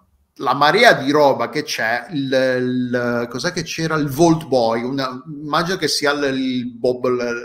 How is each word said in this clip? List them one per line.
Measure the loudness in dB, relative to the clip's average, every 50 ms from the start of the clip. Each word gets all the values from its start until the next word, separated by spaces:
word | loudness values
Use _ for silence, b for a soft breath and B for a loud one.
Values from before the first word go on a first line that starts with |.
| _ _ _ _ _ _ _ -6
la | -2 -2 2
marea | 4 4 4 6 6 6 6 6
di | 4 4 2
roba | 4 4 6 4 4 2 0 -4
che | -4 -4 -6
c'è, | -6 -4 -4 -2 -2 -2 -2 -4 -6
il, | -6 -6 -2 0
il, | 2 2 2 2 2 0 0 0 0 -2 -2 -2 -2 -2 0 0 -2 -2 -2 -4
cos'è | -6 -6 -6 -6
che | -6 -6 -8
c'era? | -8 -6 -4 -4 -2 -2
Il | -2 -2 -2
Vault | 2 4 4 4 4 2 0
Boy, | 0 2 2 2 2 0 -2 -2
una, | -4 -4 -4 -4 -4 -6 -10 -12
immagino | -14 -14 -12 -6 -2 0 0 0 0 -2 -2
che | -2 -2
sia | -2 0 0 0
il, | 0 0 0 -2 -2 -2
il | -2 -2 -2 -2 -4 -6 -6
bob-, | -4 -2 -2 -2 0 -2 -2 -2 -2 -2 -4 -6 -6 -10